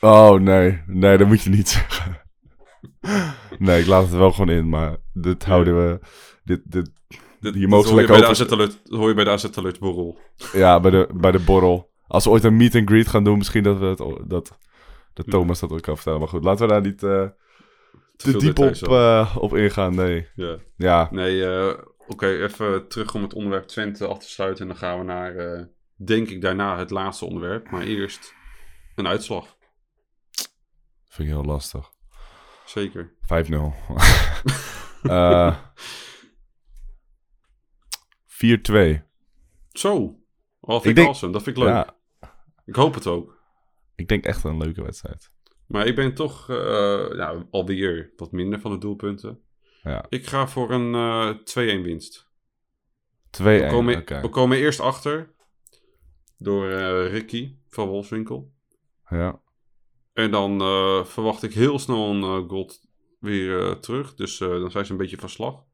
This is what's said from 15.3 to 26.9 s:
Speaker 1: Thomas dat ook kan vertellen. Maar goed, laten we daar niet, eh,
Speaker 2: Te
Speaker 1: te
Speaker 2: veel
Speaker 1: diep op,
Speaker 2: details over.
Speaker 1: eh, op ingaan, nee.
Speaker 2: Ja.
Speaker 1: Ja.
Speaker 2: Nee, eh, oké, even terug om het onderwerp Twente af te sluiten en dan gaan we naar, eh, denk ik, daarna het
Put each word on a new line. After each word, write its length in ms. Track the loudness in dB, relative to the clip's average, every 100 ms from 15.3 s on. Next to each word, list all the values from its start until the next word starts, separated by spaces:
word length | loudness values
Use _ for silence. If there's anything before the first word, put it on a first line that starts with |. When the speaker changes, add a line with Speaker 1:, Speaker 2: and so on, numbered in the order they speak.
Speaker 1:
Thomas 280 | 0 0 -2
dat 100 | -6
ook 100 | -8
kan 120 | -6
vertellen. 240 | -6 -4 -4
Maar 100 | -4
goed, 160 | -4
laten 220 | 0 0 2
we 60 |
daar 80 | 2
niet, 220 | 0 -4
eh, 80 | -2
Speaker 2:
Te 220 | -2 -2 _ _ _ _ _ _ _ _ _
Speaker 1:
te 140 | -2
Speaker 2:
veel 100 | 2
Speaker 1:
diep 80 | 2
op, 60 | 4
Speaker 2:
details 280 | 2 2
over. 140 | 2 4
Speaker 1:
eh, 360 | 6 4 2 -2
op 140 | -2 0
ingaan, 380 | 0 0 -2
nee. 340 | 0 -2 -2 -8
Speaker 2:
Ja. 220 | -12 -12 -12 -16 -4
Speaker 1:
Ja. 320 | 2 2 0
Speaker 2:
Nee, 360 | -4 -4 -2 -4
eh, 320 | -2 -4 -6 -14 _ _
oké, 200 | -6 -4 -2
even 460 | -6 -6 -6 -6 -8
terug 260 | -12 -10
om 80 | -8
het 120 | -10
onderwerp 300 | -8 -8 -8 -10
Twente 400 | -10 -10 -8 -10
af 120 | -10
te 100 | -16
sluiten 320 | -10 -8 -8
en 60 | -12
dan 80 | -12
gaan 200 | -10 -8
we 60 |
naar, 320 | -10 -10 -10 -10
eh, 280 | -12 -12 -16 _ _ _
denk 320 | -2 -2 -2
ik, 120 | -6
daarna 380 | -6 -4 -4 -6
het 120 | -8